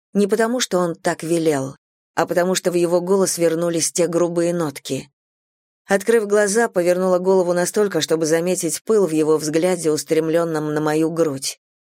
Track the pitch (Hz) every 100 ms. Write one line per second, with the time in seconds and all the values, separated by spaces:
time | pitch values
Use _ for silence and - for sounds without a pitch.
0 | _ 196 202 214 226 247 - 180 175 160
1 | 175 160 160 170 160 143 135 - _ _
2 | _ - 165 175 175 180 180 175 175 175
3 | 175 196 185 - 165 165 170 165 147 -
4 | 165 170 175 170 170 175 156 139 - 131
5 | - _ _ _ _ _ _ _ - 196
6 | 196 233 202 208 208 214 226 190 175 180
7 | 185 180 185 190 175 175 175 214 208 165
8 | 147 160 160 165 175 180 165 - - 220
9 | 180 156 151 156 151 160 180 175 160 151
10 | - 156 160 165 170 156 151 151 151 156
11 | 160 165 160 135 - - _ _